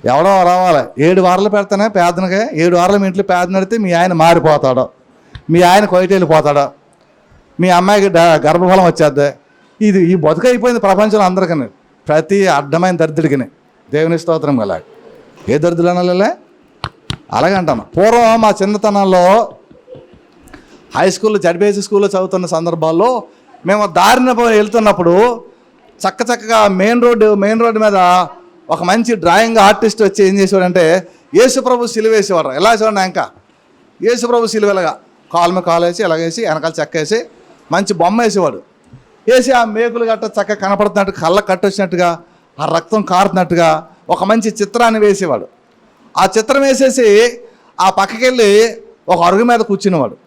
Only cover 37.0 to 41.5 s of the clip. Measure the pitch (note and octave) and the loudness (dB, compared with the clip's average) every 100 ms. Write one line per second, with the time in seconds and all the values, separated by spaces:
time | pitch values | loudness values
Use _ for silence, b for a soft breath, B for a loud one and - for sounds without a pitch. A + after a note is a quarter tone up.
37 | D3+ A3 - _ _ _ _ E3+ G3 F3+ | -4 -6 -6 _ _ _ _ -4 -4 -2
38 | E3+ A3 A3+ G3 D#3 G#2 _ _ _ - | 0 0 0 0 -4 -6 _ _ _ -20
39 | _ _ - B3+ B3 B3 A3+ G#3+ A#3+ A#3 | _ _ 0 2 2 0 0 -2 -4 -2
40 | A3+ A3 A3 G#3 G3+ G#3 G3 G3+ G3+ F#3 | -4 -4 -4 -6 -6 -4 -2 0 0 0
41 | G3 F#3+ D#3+ F#3+ G#3 | -2 -2 0 0 0